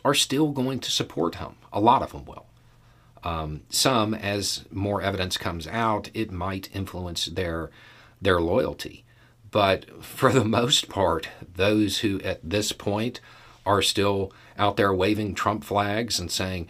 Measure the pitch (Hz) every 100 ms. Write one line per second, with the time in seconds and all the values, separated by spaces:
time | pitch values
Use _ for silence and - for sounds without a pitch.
0 | 135 139 - 135 156 131 127 131 - -
1 | - - 85 - - - - 104 110 127
2 | 82 - - - - _ _ _ _ _
3 | _ - 85 82 78 76 - - 139 123
4 | 107 110 101 104 92 - - 98 101 101
5 | 95 95 92 - 101 85 80 110 113 104
6 | - - - 90 92 95 - 101 92 90
7 | 90 80 - 85 87 82 78 - - -
8 | - - 98 87 82 104 - - - -
9 | - _ - _ - 107 98 95 - -
10 | - - 131 127 110 110 123 143 - 98
11 | 90 82 - - - 87 98 107 104 -
12 | 104 98 98 90 80 101 104 - - 101
13 | 120 - - - - - 98 101 95 -
14 | 101 98 95 - - - 101 101 101 92
15 | 98 104 104 92 101 107 - 101 101 107
16 | 117 - 87 - 95 92 85